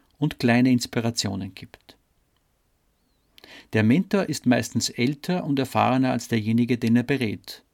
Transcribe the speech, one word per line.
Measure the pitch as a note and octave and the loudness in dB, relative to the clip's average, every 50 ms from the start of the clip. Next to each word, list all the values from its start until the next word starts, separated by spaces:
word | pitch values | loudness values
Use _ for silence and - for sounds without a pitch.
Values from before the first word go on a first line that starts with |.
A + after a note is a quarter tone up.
| _ _ _ _ | _ _ _ _
und | D3 D#3 - - | -4 -4 -2 0
kleine | - A#2+ A#2+ A#2+ B2 C3 | 2 2 4 4 4 4
Inspirationen | B2+ A#2+ - - - A#2+ A2 A#2 A2+ - - G2+ G2 G2 G2 G2 G2 | 2 2 0 -2 -4 -4 -4 -2 -4 -4 -4 -4 -6 -6 -8 -10 -12
gibt. | - - - - - _ - - _ _ _ _ _ _ _ _ _ _ _ _ _ _ _ _ _ _ _ _ _ _ _ _ _ _ _ _ - - - - - - _ - | -16 -20 -20 -20 -20 _ -20 -20 _ _ _ _ _ _ _ _ _ _ _ _ _ _ _ _ _ _ _ _ _ _ _ _ _ _ _ _ -20 -20 -20 -20 -20 -10 _ 0
Der | A2 G#2+ | 2 4
Mentor | A2 B2 E3+ - - - G3 F#3 - | 4 4 2 2 0 0 -2 0 -2
ist | C#3+ - - | -4 -2 2
meistens | B2 A#2+ A#2 A2+ - - A2+ - - | 2 2 2 2 -2 -4 -4 -4 -4
älter | - - A#2+ C3 D3+ - - - F3+ F3+ D3+ | -2 -2 -2 -2 -2 -4 -4 -4 -4 -4 -2
und | D#3 C#3+ C3+ | -2 -2 -2
erfahrener | C3 - - G#2+ G#2+ A2+ B2+ C3 C3 C3 B2+ | -2 -2 0 2 2 2 2 2 0 0 -2
als | B2 - - | -4 -4 -2
derjenige, | A#2 A2+ G#2 A2 A2+ A#2 A#2+ A#2 B2+ | -2 -2 0 0 0 0 0 0 -2
den | A2+ A#2+ A2+ A#2 | -2 0 2 2
er | A#2+ A#2+ | 2 2
berät. | - C#3+ C3 B2 G#2 G#2 - - - - - _ _ | 0 -2 -2 -2 -4 -6 -8 -12 -16 -20 -20 _ _